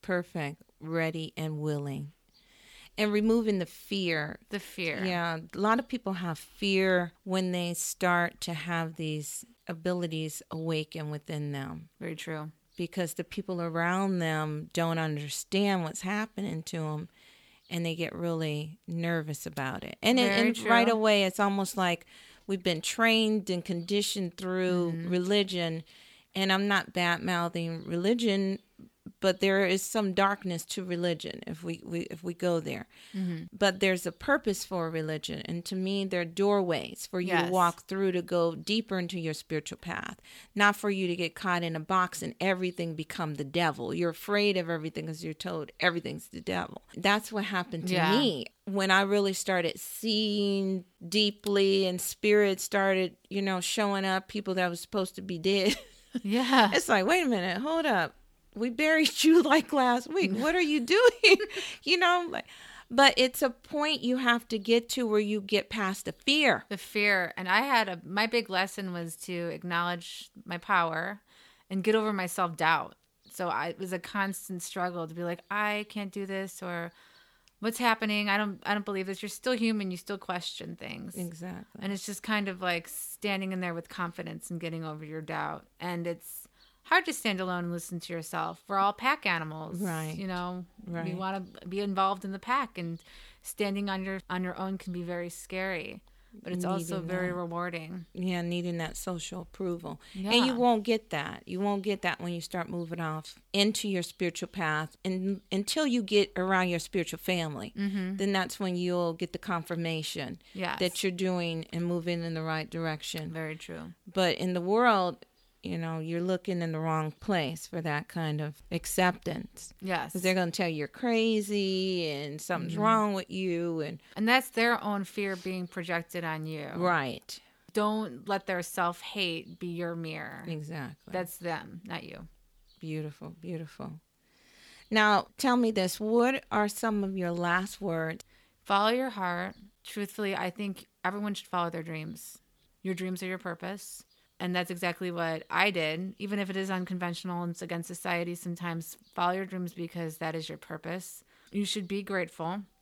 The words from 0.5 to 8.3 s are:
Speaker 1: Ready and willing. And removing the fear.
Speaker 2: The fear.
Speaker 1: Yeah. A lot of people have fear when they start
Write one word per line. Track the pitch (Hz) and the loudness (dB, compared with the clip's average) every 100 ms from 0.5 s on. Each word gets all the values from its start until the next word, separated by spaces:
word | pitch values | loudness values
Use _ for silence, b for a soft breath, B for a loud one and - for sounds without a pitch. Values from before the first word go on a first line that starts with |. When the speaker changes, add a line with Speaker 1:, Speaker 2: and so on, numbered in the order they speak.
| 160 _ _ | -6 _ _
Speaker 1:
Ready | 160 165 160 165 160 | -4 0 0 -2 -8
and | - 156 151 | -6 -6 -2
willing. | 151 147 143 139 143 _ _ B B B B B B - | -2 -2 -4 -6 -8 _ _ B B B B B B -2
And | 214 | 2
removing | 208 214 233 220 202 | 4 6 4 4 0
the | 170 | 0
fear. | - - 196 180 160 151 - _ | -8 -4 -2 0 0 -2 -8 _
Speaker 2:
The | 202 | -8
fear. | - - 170 147 | -8 -6 -4 -2
Speaker 1:
Yeah. | 185 175 170 165 165 | -2 0 0 -2 -6
A | - | -2
lot | 208 233 | 2 2
of | 254 | 0
people | 247 - | -4 -2
have | 185 175 156 | -2 -2 -4
fear | - - 202 190 190 180 175 _ | -8 -4 2 4 6 4 2 _
when | - 185 185 | -2 0 2
they | 180 175 | 0 -2
start | 170 - - 180 175 170 | -2 -4 0 2 4 2